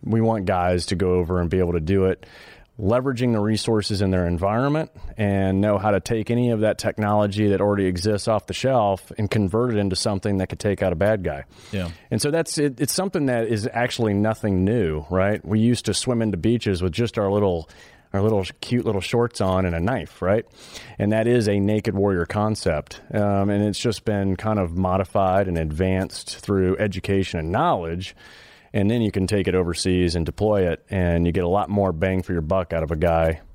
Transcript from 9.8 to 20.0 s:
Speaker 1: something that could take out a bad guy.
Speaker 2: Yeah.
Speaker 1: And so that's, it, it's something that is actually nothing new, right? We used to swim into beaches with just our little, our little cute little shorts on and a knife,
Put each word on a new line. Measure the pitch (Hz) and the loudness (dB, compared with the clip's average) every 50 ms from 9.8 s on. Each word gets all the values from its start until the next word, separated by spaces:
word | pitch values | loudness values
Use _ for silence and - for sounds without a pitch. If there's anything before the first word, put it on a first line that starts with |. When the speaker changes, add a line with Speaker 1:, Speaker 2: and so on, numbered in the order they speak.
| 101 98 92 | 0 0 -2
Speaker 1:
something | - - 117 104 95 - 107 101 95 | -2 -2 -2 -4 -2 -2 -2 -2 -2
that | 95 - | -2 -4
could | - 85 | -6 -4
take | - 107 101 - 101 | -2 -2 0 0 0
out | 95 87 | -2 0
a | |
bad | 80 98 104 110 107 90 | 0 0 0 0 0 -2
guy. | 85 73 69 71 _ - - - - | -6 -6 -8 -12 _ -20 -20 -18 -10
Speaker 2:
Yeah. | - 98 90 85 82 - - _ | -8 -6 -6 -6 -10 -14 -10 _
Speaker 1:
And | 127 113 | -4 -2
so | 131 147 147 | -2 0 -2
that's, | 165 160 - - 160 | -2 -2 -2 -2 0
it, | 147 147 131 - | 0 0 0 -2
it's | 147 131 - | -4 -4 -2
something | - 185 196 - 185 147 | -2 -4 -2 -2 -2 0
that | 135 123 117 113 | 0 0 0 0
is | 110 117 107 98 127 - | 0 0 -2 -2 -4 -2
actually | 117 120 120 - - 117 110 101 | -2 -2 -2 -2 0 0 2 2
nothing | 98 104 110 110 - - 110 98 90 92 | 2 2 2 0 0 -2 0 0 2 2
new, | 95 113 123 101 80 78 76 76 - | 2 2 2 0 0 -2 -4 -6 -2
right? | 87 92 92 101 107 95 - | 0 0 2 2 0 -2 -4
We | 78 101 110 | -2 0 2
used | 110 117 123 - - | 4 2 2 0 -2
to | - 98 | -4 -4
swim | - - - 123 117 113 | -2 -2 -2 -2 0 0
into | 110 98 87 | -2 -2 0
beaches | 80 110 120 120 - 110 98 85 90 | 0 0 0 0 0 -2 -2 0 -2
with | 92 78 | -4 -2
just | - 120 113 - - | -2 -4 -2 0 -2
our | 104 98 | 0 2
little, | 98 104 104 98 90 82 78 - - - - - - - _ _ - | 2 2 2 2 0 0 -4 -8 -18 -20 -20 -20 -20 -20 _ _ -4
our | 98 98 | 0 0
little | 110 110 101 92 - - _ | 2 2 0 -2 -4 -8 _
cute | - - 123 120 95 | -6 -2 -2 -2 0
little | 113 107 98 92 | 0 -2 -2 -4
shorts | - - 120 117 120 - - | -2 0 0 0 0 -2 -2
on | 107 95 92 92 92 | 0 0 2 2 2
and | 90 85 | 0 0
a | 82 | 0
knife, | 85 101 131 117 | -2 -2 -2 -4